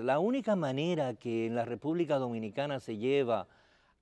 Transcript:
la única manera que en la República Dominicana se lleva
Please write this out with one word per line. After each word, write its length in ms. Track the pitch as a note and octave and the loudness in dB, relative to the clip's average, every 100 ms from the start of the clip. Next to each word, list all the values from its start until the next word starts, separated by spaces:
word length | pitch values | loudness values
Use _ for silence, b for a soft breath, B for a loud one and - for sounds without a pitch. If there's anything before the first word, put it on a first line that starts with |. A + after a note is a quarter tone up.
la 160 | B2 C#3+ | 0 2
única 340 | G3+ C4 G#3+ | 2 0 0
manera 600 | G3 C#3+ C3 E3 D#3+ C3 | 0 0 0 0 0 -2
que 320 | A#2 A#2+ A#2 A2+ | -4 -2 0 0
en 100 | A#2+ | 0
la 80 | |
República 540 | A#2 A#2+ D3 E3+ D#3 C#3 | -2 -4 -2 0 2 0
Dominicana 600 | B2+ A2+ A2 C#3 C#3+ C3+ | 0 -2 -4 -4 -4 -4
se 200 | - G#2+ | -6 -2
lleva 500 | B2+ C#3 A#2+ G#2+ F2+ b b b b b | 2 4 4 0 -2 b b b b b